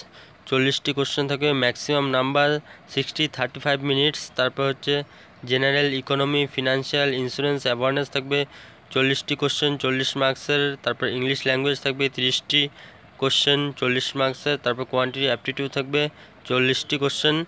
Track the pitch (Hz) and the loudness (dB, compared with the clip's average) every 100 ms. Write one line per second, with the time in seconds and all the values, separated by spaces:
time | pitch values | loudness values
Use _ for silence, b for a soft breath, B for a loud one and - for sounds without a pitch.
0 | - B B B - 131 135 131 - 139 | -14 B B B -2 2 2 2 -2 -2
1 | 135 - 139 139 147 139 123 - - 147 | -2 -2 -2 0 0 2 0 0 0 0
2 | 139 131 131 143 147 147 B B - 135 | 2 2 2 2 2 0 B B -6 -4
3 | - - 151 - 123 135 147 143 143 139 | -4 -2 -4 -2 -4 -2 -2 0 0 2
4 | 147 - - - 127 139 139 135 - 143 | 2 0 -6 -2 -2 0 -2 -2 -2 -2
5 | 139 B B B 123 127 139 139 143 135 | -2 B B B -2 2 4 4 2 0
6 | 127 139 139 147 139 - 131 135 131 147 | 0 0 2 0 0 0 0 0 0 0
7 | 143 127 127 - 143 143 127 120 131 139 | 2 0 -2 -2 0 0 0 0 2 0
8 | 139 139 135 143 139 B B B - 131 | -2 -4 -2 -2 -2 B B B -4 2
9 | 135 139 - 143 143 - 147 143 131 131 | 2 2 -2 -2 0 0 0 0 0 0
10 | 131 139 135 131 - 147 143 139 123 117 | -2 2 0 0 0 0 0 -2 -4 -2
11 | 127 123 131 135 135 131 139 139 139 131 | -2 0 -2 0 0 0 0 -2 -4 -2
12 | 135 131 127 - - 147 143 B B B | -2 0 0 0 0 0 0 B B B
13 | B - 135 - 143 143 143 135 127 127 | B -2 0 2 2 2 0 -2 0 0
14 | - 135 135 127 147 143 127 120 127 127 | -2 -2 -2 -2 -4 -2 -2 -4 -2 0
15 | 127 135 139 120 - 131 139 143 135 147 | -2 0 -2 0 -2 -4 -4 -4 -2 -2
16 | 147 B B B - 127 127 131 - 147 | -2 B B B -2 2 4 2 -2 0
17 | 139 - 151 156 | 0 2 2 0